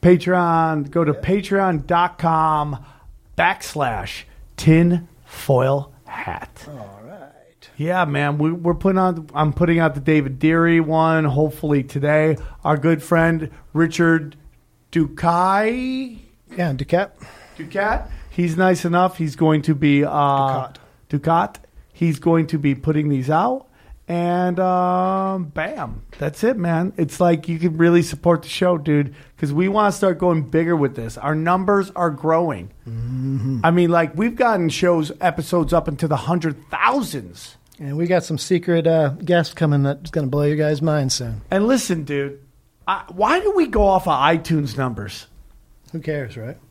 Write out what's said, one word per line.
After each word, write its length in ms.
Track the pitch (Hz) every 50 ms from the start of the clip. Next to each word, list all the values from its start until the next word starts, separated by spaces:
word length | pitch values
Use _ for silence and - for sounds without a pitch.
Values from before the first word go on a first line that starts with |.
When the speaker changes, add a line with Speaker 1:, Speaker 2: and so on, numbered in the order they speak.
| -
Speaker 1:
Patreon, 880 | 175 180 175 180 180 180 180 175 170 165 165 165 160 160 151 143 143
go 120 | - 170 170
to 80 | 151 147
Speaker 2:
Yeah. 80 | -
Speaker 1:
patreon 640 | - - 185 208 190 - 196 196 196 185 175 151 135 -
dot 320 | 170 170 175 175 - -
com 580 | 160 165 160 160 160 160 156 151 147 151 143 123 - - - - - - - - _ _ -
backslash 880 | - 170 175 190 190 - - - 156 143 127 113 101 87 92 - - - - - - - - - -
tinfoil 1300 | - 160 156 165 170 170 175 175 170 - - _ - - - - - - 139 123 127 131 139 143 139 - - - _
hat. 460 | - - - - - 82 - - - - - - 151
Speaker 2:
All 300 | 147 131 107 98 98 101 110
right. 680 | 127 185 202 151 139 _ - _ _ _ _ - - _ -
Speaker 1:
Yeah, 280 | 143 160 180 185 180
man, 320 | 151 143 143 147 143 147 147
we, 140 | 147 156
we're 240 | 170 175 165 175 175
putting 240 | 170 - 190 190 185
on, 280 | 185 185 180 165 156 151 -
I'm 200 | 151 151 151 139
putting 260 | - 170 165 170 165
out 160 | 165 156 143
the 60 | 143
David 360 | 135 156 156 151 143 135 135 127
Deary 420 | 156 156 160 165 165 170 165 165
one, 460 | 160 151 160 160 160 160 160 160 156
hopefully 560 | 147 131 143 156 151 - - - 151 147 143 135
today. 540 | 143 - 147 139 147 151 156 156 160 156 - - - - - -
Our 140 | 147 151 147
good 240 | 131 165 165 156
friend 480 | 151 - 175 165 165 165 165 160 156 147 - - - - -
Richard 600 | 151 165 165 165 - 170 165 165 165 156 147 143 - - - _ _ _ _ _ _ _ _
Ducati. 1300 | - 170 156 143 151 - - 170 170 170 180 190 190 202 214 220 233 254 254 254 262 262 269 254 226 214 - - _ _ _ _ -
Speaker 2:
Yeah, 180 | 185 175 165 135
Ducat. 420 | 127 143 - - 175 202 - _ _ - - - - - - - -
Speaker 1:
Ducat. 520 | 160 170 - 196 202 214 233 262 - - - - - -
He's 260 | - - 175 170 160 165
nice 280 | 185 185 185 165 -
enough. 320 | 175 170 175 180 185 180 -
He's 180 | 165 151 135
going 280 | - 165 156 156 151 147
to 100 | - 156
be, 280 | 139 151 147 143 143 143
uh, 40 | 147
Speaker 2:
Ducat. 680 | 151 147 143 139 139 139 139 135 135 135 131 127 - - - _ _ _ _ _
Speaker 1:
Ducat. 500 | - 147 - 160 165 165 190 208 - - - _ _ - - _ _
He's 260 | - 170 170 156 -
going 280 | - 170 165 165 160 160
to 120 | - 156
be 160 | 143 147 139
putting 340 | 123 - 151 156 151 151 147
these 200 | 143 135 127 131
out. 360 | 156 160 190 240 254 269 - _ _ _ _ - - - _ -
And, 500 | 175 175 175 175 175 180 180 180 180 170
um, 840 | 185 185 180 180 180 180 180 180 185 190 190 190 190 190 190 190 175
bam. 580 | 151 143 - 156 185 311 269 160 117 107 104 - - - -
That's 260 | 147 147 147 - -
it, 120 | 226 262
man. 380 | 226 175 170 165 160 175 190 -
It's 240 | - 170 139 - -
like 300 | 185 175 170 160 165 -
you 100 | 165 160
can 160 | 165 180 160
really 260 | 156 165 170 170 175
support 420 | 170 170 - 143 - 175 170 160 -
the 40 | -
show, 300 | - - 190 180 180 165
dude, 360 | 143 160 147 147 143 135 139 - - - - _
'cause 140 | - 143
we 160 | 143 151 180 190
wanna 240 | 196 214 208 202
start 260 | 190 - - 190 180 147
going 260 | 180 180 170 160 147
bigger 340 | 117 - 160 170 165 175 160
with 180 | 143 131 -
this. 220 | - 117 113 113 -
Our 180 | 107 143 156
numbers 560 | 156 160 170 180 185 190 185 202 196 190 196 -
are 160 | 180 175 170
growing. 600 | 151 131 - 151 160 165 175 165 139 95 87 101 - - - -
Speaker 2:
Mm-hmm. 720 | 113 113 117 120 127 127 127 135 135 131 107 131 135 120 -
Speaker 1:
I 60 | 160
mean, 180 | 170 175 175 170
like, 260 | 170 170 165 156 143
we've 200 | 156 214 240 233
gotten 340 | - 254 240 220 190 175 160
shows, 420 | 143 - 185 175 175 165 156 147 - -
episodes 540 | - 180 - - 151 - - 175 165 143 170
up 160 | 170 160 -
into 180 | 147 131 - 156
the 80 | 151
hundred 400 | 127 - 139 170 175 160 165 143 - - -
thousands. 840 | - 156 180 226 254 285 240 156 - 139 104 87 87 - - - - _ _ _ - _
Speaker 2:
And 180 | 156 139 139 151
we 100 | 170 175
got 160 | 185 175 165
some 140 | - 160 143
secret, 500 | - - 185 175 170 180 170 165 156 165
uh, 220 | 165 160 156 139 135 - -
guests 280 | 151 175 175 160 - -
coming 300 | - 165 151 143 143 139
that's 260 | 139 143 139 - -
gonna 180 | - 160 147 131
blow 160 | 131 147 147
you 120 | 147 151
guys' 260 | 151 156 151 151 139
minds 340 | 151 160 151 151 139 131 -
soon. 260 | - 127 117 110 107 - -
Speaker 1:
And 160 | 185 190 208 226
listen, 380 | 269 247 - - 185 165 147
dude, 340 | 135 147 139 139 139 139 - - _ _ _ _ _ _ _ _ -
I, 160 | 190 190 - - 175
why 280 | 180 208 226 302 370
do 100 | 415 427 427 381
we 100 | 320 247
go 160 | 208 226 208
off 240 | 196 190 185 185 185
of 60 | 151
iTunes 640 | 127 135 151 170 165 165 - 165 156 139 135 107 131
numbers? 500 | 135 127 117 107 101 95 - - - _ _ - - - _ - _ _ - _ _ -
Speaker 2:
Who 80 | - 165
cares, 380 | 139 160 156 147 135 113 - 120
right? 200 | 110 120 143 - - _